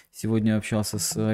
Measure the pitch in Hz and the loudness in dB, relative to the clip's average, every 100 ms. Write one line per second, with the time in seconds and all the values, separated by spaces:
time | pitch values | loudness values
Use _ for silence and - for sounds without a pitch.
0 | _ - 107 110 110 110 - 110 104 104 | _ -8 0 2 2 2 0 -2 0 -2
1 | - 110 110 | -4 -2 0